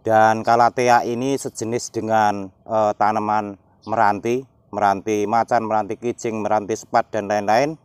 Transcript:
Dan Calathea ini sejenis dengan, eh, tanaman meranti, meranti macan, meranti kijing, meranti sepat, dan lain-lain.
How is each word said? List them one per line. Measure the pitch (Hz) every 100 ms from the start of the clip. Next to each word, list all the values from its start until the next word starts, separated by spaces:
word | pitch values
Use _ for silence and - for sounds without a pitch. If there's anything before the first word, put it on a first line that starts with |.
Dan | 110 110 110 110
Calathea | 110 117 117 123 123 120 92
ini | 120 131 135
sejenis | 131 - 110 120 -
dengan, | 147 110 110 104 101 95 _ -
eh, | 110 107 104
tanaman | 107 107 107 107 104 98 _ _ -
meranti, | 110 104 101 113 127 135 _ _
meranti | 104 101 98 107 107 101
macan, | 117 113 120 110
meranti | 107 101 107
kijing, | 120 117 120 110
meranti | 104 107 104
sepat, | 110 - 117 -
dan | 110 101
lain-lain. | 104 101 113 143 160